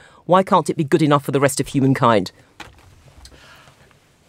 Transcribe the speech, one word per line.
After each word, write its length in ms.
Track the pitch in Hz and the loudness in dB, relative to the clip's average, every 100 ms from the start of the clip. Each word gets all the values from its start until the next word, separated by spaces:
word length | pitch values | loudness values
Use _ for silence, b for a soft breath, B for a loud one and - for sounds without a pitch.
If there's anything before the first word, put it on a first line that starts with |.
| b b - | b b -2
why 180 | 185 | 0
can't 260 | 190 185 156 | 2 0 0
it 60 | 170 | -4
be 80 | |
good 180 | 143 160 | -2 0
enough 220 | 151 143 | 2 0
for 80 | 143 | 0
the 80 | 135 | 0
rest 220 | 135 - | 0 -2
of 60 | 131 | -4
humankind? 640 | 143 135 131 123 107 90 - b b - _ _ _ - - - b b b b b b b _ _ | -2 0 2 2 2 -2 -12 b b -20 _ _ _ -20 -20 -20 b b b b b b b _ _